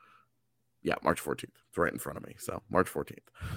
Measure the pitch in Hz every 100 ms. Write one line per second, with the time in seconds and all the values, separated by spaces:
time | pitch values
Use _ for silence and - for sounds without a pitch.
0 | - - _ _ _ _ _ _ - -
1 | - - - 67 - _ _ - 85 -
2 | - 71 - - - 90 - 87 92 -
3 | - - _ - -